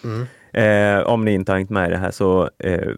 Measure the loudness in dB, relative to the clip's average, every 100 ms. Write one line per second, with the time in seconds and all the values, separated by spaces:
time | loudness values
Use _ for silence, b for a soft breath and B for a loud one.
0 | -10 -8 -10 B B 0 2 4 4 2
1 | 2 0 2 0 0 -2 -2 -2 -2 -2
2 | -4 -2 2 2 0 -4 -4 -2 -4